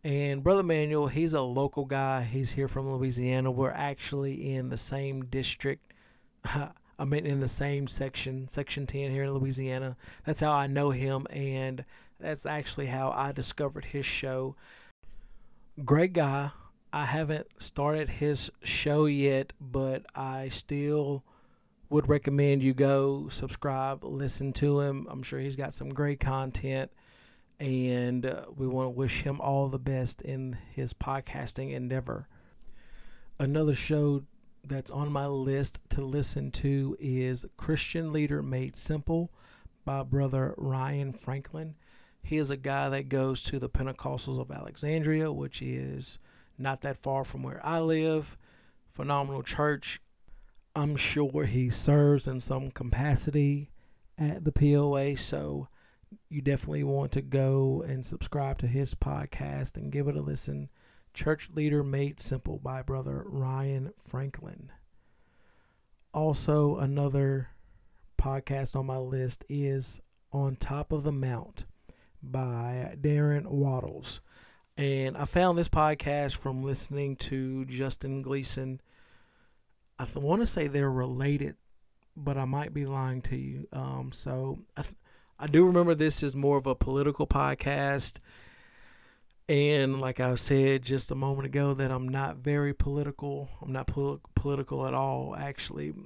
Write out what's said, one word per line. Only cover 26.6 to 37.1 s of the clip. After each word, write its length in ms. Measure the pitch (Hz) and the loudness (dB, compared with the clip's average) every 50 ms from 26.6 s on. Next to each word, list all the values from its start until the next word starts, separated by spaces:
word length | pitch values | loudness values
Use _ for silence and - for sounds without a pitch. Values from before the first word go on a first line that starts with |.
| - 135 131 135 135 - - _ _ - - - - - - _ _ _ _ _ | -4 -2 -2 -2 -4 -6 -10 _ _ -20 -20 -20 -20 -20 -20 _ _ _ _ _
and, 680 | 147 135 131 127 127 127 123 123 123 123 123 127 120 | -2 0 0 2 2 2 2 2 0 0 0 0 -2
uh, 180 | 131 - - - - - | -2 -4 -4 -8 -12 -8
we 140 | 139 135 131 | -4 -4 -2
wanna 220 | 127 131 131 127 | 0 0 -2 -2
wish 320 | 123 123 135 123 - - | -2 -2 -2 0 0 -2
him 180 | - 143 139 143 | -2 -2 -4 0
all 280 | - 147 139 139 139 135 | 0 0 2 2 2 0
the 100 | 131 131 | -2 -2
best 420 | 127 135 135 131 127 120 - - | -2 0 0 0 0 -2 -4 -6
in 380 | - - 135 131 131 127 123 110 - - | -8 -8 -6 -6 -6 -6 -8 -10 -12 -10
his 220 | - - 131 120 | -6 -6 -6 -6
podcasting 800 | - _ - 139 135 135 - - - 139 139 131 - - 135 135 | -4 _ -4 -4 -2 -4 -4 -6 -8 -6 -6 -6 -6 -6 -6 -6
endeavor. 560 | 135 131 127 123 131 131 123 127 - - 139 - - - - - - - - - - - - - - - - - - - - - - - | -6 -6 -4 -4 -4 -4 -4 -4 -6 -6 -8 -12 -18 -20 -20 -20 -20 -18 -16 -14 -14 -14 -16 -16 -16 -14 -14 -14 -14 -14 -16 -16 -4 -2
Another 340 | 139 135 143 156 156 151 139 | 0 0 2 2 4 4 2
show 500 | 117 - - 156 151 147 147 143 139 139 - - - - - - - - | 2 2 2 2 4 4 4 2 2 -2 -6 -20 -20 -20 -20 -20 -20 -10
that's 260 | 139 139 135 127 - | -6 -6 -6 -6 -6
on 200 | - 139 147 147 | -4 -4 -2 -2
my 160 | 143 139 139 | -2 -2 -2
list 540 | 143 143 135 131 135 135 139 139 135 - - - - | -2 -2 0 0 0 2 2 0 0 -2 -4 -4 -2
to 160 | - - 135 | 0 0 0
listen 460 | 131 131 147 139 - - 143 139 139 | 0 0 0 0 2 0 -2 -4 -4
to 460 | - - - 139 139 135 135 135 - - | -4 0 0 2 2 2 0 -2 -4 -4
is 460 | - 135 | -4 -2